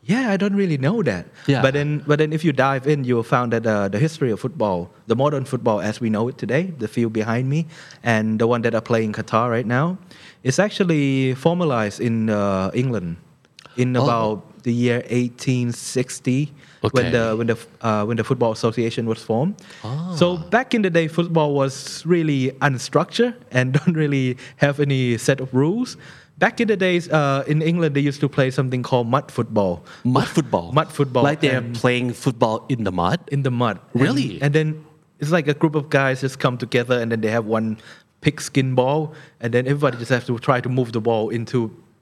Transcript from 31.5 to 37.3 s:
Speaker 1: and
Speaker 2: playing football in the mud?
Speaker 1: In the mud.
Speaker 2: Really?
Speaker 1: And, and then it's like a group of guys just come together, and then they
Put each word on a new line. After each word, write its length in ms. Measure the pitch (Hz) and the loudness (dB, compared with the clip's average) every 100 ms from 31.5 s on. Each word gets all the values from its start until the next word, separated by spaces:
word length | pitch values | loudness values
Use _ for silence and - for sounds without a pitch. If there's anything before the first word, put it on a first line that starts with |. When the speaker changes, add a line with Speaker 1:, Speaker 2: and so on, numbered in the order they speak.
| 131 | 0
Speaker 1:
and 160 | 117 120 | -4 -2
Speaker 2:
playing 380 | 127 123 123 117 | 0 2 -2 -2
football 480 | - 113 117 107 - | -4 2 0 0 -4
in 160 | 127 101 | -2 -2
the 40 | 90 | 0
mud? 240 | 87 170 - | 0 0 -4
Speaker 1:
In 160 | 143 | -2
the 80 | 135 | -2
mud. 240 | 120 120 95 - | 0 -2 -4 -6
Speaker 2:
Really? 460 | 120 139 277 113 90 | 0 2 2 -2 -2
Speaker 1:
And, 40 | |
and 80 | 139 151 | 0 2
then 120 | 156 156 - _ _ _ | 0 -4 -14 _ _ _
it's 120 | 147 175 | 0 0
like 140 | 147 | 0
a 20 | |
group 220 | 147 165 151 | 0 0 0
of 140 | 139 | 0
guys 320 | 139 135 131 | 2 2 0
just 180 | 135 - | -4 0
come 180 | 143 123 | -2 0
together, 380 | 120 127 120 123 | -2 -2 2 0
and 100 | 117 | 0
then 80 | 113 | 0
they 120 | 110 | 0